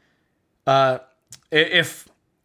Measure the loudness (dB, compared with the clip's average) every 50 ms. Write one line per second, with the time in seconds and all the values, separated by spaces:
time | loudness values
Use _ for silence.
0 | _ _ _ _ _ _ _ _ _ _ _ _ _ 0 2 2 2 2 0 -4
1 | -8 _ _ _ _ _ -20 -20 _ _ 0 0 0 2 0 -2 -2 -2 -6 -16
2 | -20 -20 _ _ _ _ _ _ -20